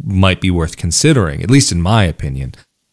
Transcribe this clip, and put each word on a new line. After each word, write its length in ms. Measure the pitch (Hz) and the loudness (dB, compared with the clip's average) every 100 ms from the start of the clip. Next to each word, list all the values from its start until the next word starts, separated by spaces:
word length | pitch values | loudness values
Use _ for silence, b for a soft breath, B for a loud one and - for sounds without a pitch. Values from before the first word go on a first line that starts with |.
might 380 | - 95 95 90 | -4 2 2 2
be 100 | 95 | 0
worth 260 | 87 80 - | -2 -2 -4
considering, 680 | 85 - 151 143 85 73 | -6 0 2 2 0 -2
at 80 | 87 | 2
least 200 | 135 - | 2 2
in 120 | - | 0
my 220 | 85 113 | 0 2
opinion. 500 | 92 71 73 67 65 - _ _ _ | 2 -2 -6 -6 -10 -12 _ _ _